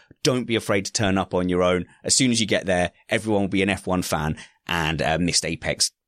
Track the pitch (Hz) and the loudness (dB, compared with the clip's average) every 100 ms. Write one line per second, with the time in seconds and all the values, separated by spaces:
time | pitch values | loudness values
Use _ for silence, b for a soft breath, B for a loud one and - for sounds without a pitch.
0 | B - 147 127 113 110 - 101 95 - | B -4 0 0 0 -2 0 -2 -2 -2
1 | 101 95 90 92 90 90 90 90 - b | 0 0 0 -2 0 2 2 2 -2 b
2 | - - 131 117 98 98 92 90 85 - | 0 2 4 2 0 0 0 0 0 -4
3 | b 110 107 104 95 98 98 95 - 92 | b -4 0 0 0 0 0 0 -2 -2
4 | - 82 78 78 B B - 85 78 78 | 0 -2 -2 -4 B B -6 -2 0 0
5 | 69 80 87 78 80 80 80 71 - - | 0 0 0 0 -2 -4 -4 -2 -2 -4